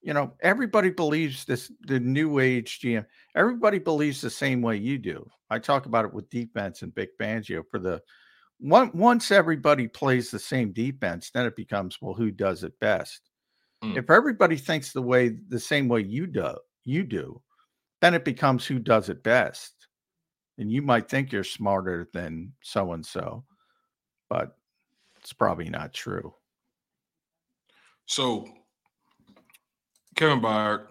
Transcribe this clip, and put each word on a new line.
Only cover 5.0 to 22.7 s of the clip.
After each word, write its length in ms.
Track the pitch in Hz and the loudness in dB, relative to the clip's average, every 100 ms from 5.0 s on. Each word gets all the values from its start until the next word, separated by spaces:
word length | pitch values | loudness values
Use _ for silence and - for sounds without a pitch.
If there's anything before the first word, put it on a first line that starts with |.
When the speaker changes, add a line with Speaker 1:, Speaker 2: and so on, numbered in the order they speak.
| 98 80 - _ _ | -6 -8 -12 _ _
Speaker 1:
I 80 | 110 | -6
talk 280 | 113 139 131 | 0 0 2
about 180 | 113 | 0
it 100 | 107 | 0
with 160 | - - | -6 -8
defense 520 | 120 117 113 98 80 | -8 -6 -6 -6 -8
and 120 | 92 | -12
Vic 240 | 85 98 _ | -8 -8 _
Fangio 460 | 110 110 101 80 78 | -6 -6 -6 -8 -6
for 80 | 98 | -6
the, 240 | 92 80 _ _ _ _ _ _ 139 | -4 -6 _ _ _ _ _ _ 4
on-, 200 | 190 262 | 6 6
once 360 | 170 226 240 - | 4 4 4 4
everybody 580 | 196 165 156 147 147 117 | 4 4 2 2 2 0
plays 420 | - 139 127 113 | -2 2 2 0
the 80 | 104 | -8
same 340 | - 131 110 | -4 -2 -2
defense, 580 | 98 123 135 95 87 - | -2 -4 -2 -6 -6 -8
then 160 | 117 123 | -4 -4
it 100 | 113 | -4
becomes, 420 | 107 104 92 - | -6 -4 -6 -8
well, 140 | - | -10
who 160 | 110 113 | -4 -4
does 340 | 98 101 87 | 0 -2 -2
it 140 | 87 _ | -8 _
best? 500 | 110 95 76 - _ _ _ _ _ _ | 0 0 -2 -14 _ _ _ _ _ _
Speaker 2:
Mm. 140 | 110 104 | -6 -6
Speaker 1:
If 140 | 123 | 6
everybody 460 | 180 285 226 185 156 | 6 6 4 4 2
thinks 360 | - 156 135 | -2 -4 -4
the 100 | 147 | -6
way, 340 | 123 127 123 110 - | 2 4 4 0 -8
the 120 | 117 | -8
same 280 | - 147 131 | -2 0 2
way 140 | 117 | 0
you 240 | 98 117 180 | 0 -6 -4
do, 280 | 117 78 - _ _ | -4 -4 -6 _ _
you 180 | 127 147 | -6 -4
do, 380 | 190 101 65 - _ _ _ _ _ _ | -4 -6 -8 -14 _ _ _ _ _ _
then 100 | 170 | 4
it 140 | 170 165 | 4 -2
becomes 400 | 117 143 127 - | 0 2 2 0
who 120 | 135 | -4
does 300 | 113 110 101 | 4 2 2
it 140 | 82 | -4
best. 680 | 110 123 90 - - _ _ _ _ _ _ _ _ - | 2 4 4 -4 -20 _ _ _ _ _ _ _ _ -10
And 120 | 104 | -4
you 120 | 123 | -2
might 260 | 143 120 110 | 2 2 2
think 240 | 135 135 | -2 -2
you're 120 | 101 | -4
smarter 680 | 92 - 101 98 92 87 85 | -6 -4 0 0 -2 -6 -6
than 400 | 87 85 80 92 - | -8 -8 -8 -12 -16
so-and-so, 800 | - | -6